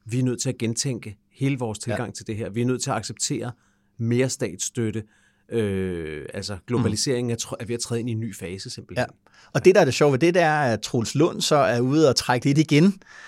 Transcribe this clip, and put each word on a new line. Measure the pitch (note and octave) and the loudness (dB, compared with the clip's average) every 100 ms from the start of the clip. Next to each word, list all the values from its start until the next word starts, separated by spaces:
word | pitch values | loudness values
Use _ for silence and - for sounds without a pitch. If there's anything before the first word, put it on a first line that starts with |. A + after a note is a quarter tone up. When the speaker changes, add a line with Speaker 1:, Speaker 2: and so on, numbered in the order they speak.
| A2 | -6
Speaker 1:
"Vi | B2 | 0
er | |
nødt | B2+ A#2+ | 0 0
til | C3 | -4
at | - | -2
gentænke | A2+ A2+ C#3+ A#2 A2+ G2+ _ | -2 -2 -4 -6 -10 -16 _
hele | - C3+ C3+ | -4 -2 -2
vores | A#2 G#2 - | -4 -6 -6
Speaker 2:
Ja. | |
Speaker 1:
tilgang | G#2 A#2 | -4 -6
til | - - | -8 -10
det | G#2+ | -8
her. | G#2+ | -6
Vi | G#2 | -2
er | A#2+ | 0
nødt | B2+ | 0
til | C#3 | -2
at | A2 | -4
acceptere | G#2 A2 - C3+ A#2+ - _ _ _ - | -4 -6 -6 -4 -6 -10 _ _ _ -6
mere | A#2 A#2+ C3 | 0 2 0
statsstøtte. | - A2 F2+ - - A2 A2 G#2+ _ _ _ _ | -2 -6 -6 -8 -4 -4 -4 -8 _ _ _ _
Øh, | A#2 G#2 F#2+ F#2 E2+ D#2 D2+ - | -2 0 0 -2 -4 -6 -10 -10
altså, | G2 G2 F#2+ - | -8 -8 -10 -4
globaliseringen | A#2 A2+ G#2+ D3 B2 B2 | 0 0 0 -2 -2 -2
er | A#2 | -4
tr-, | - - | -6 -10
er | |
ved | A#2 | -8
at | A#2 | -6
træde | - A#2 | -4 -4
ind | B2 | -4
i | |
en | A2 | -4
ny | A2+ F#2+ | -6 -8
fase, | F2 F#2+ A#2+ | -10 -10 -12
simpelthen." | - F#2+ F#2 B2 | -14 -8 -6 -6
Speaker 2:
Ja. | - _ _ - | -8 _ _ -6
Og | - | 4
det, | F3+ | 6
der | G3 | 8
er | |
det | D3 | 6
sjove | - D3 | 4 4
ved | C3 | 4
det, | E3+ | 4
det | F3+ | 4
er, | D#3+ D3+ | 4 2
at | C3 G#2+ | 0 0
Troels | - A#2+ G#2+ | -2 -4 -2
Lund | C3+ E3+ - | 2 0 0
så | - D3+ | 2 4
er | G#2+ A#2+ | 4 2
ude | B2+ D3+ D3 | 2 4 4
og | A#2 | 4
trække | - B2+ C#3 | 2 2 4
lidt | C#3+ | 2
igen, | D3 C#3+ F#3+ - - - | 4 6 6 4 -6 -20